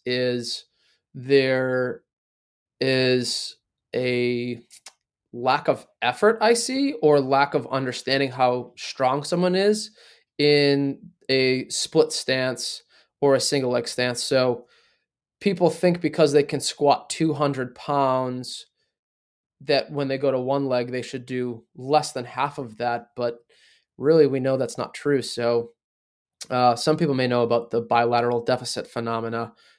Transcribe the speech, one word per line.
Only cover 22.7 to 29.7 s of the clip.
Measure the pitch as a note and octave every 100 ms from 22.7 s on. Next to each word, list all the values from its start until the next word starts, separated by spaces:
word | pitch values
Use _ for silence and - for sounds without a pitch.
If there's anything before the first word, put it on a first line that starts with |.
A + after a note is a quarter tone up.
| A2
that. | A#2+ A#2 -
But | - A#2+ A#2 _ _ _ _ _ -
really, | C3 D#3+ C#3+
we | C3+
know | C3 C3+
that's | B2 -
not | A#2
true. | - D3 C#3+
So, | A#2+ - A#2+ A#2 A#2 _ _ _ _ _ _ _ -
uh, | B2+ B2
some | A#2+ - D#3
people | D#3+
may | C3 B2+
know | B2
about | A#2 A#2 A#2
the | A#2
bilateral | A2+ A#2 A#2+ A#2+ A#2+ A#2+
deficit | A#2 B2+ A#2+ - -
phenomena, | - A#2 A2+ A2+ A#2 A2+ - _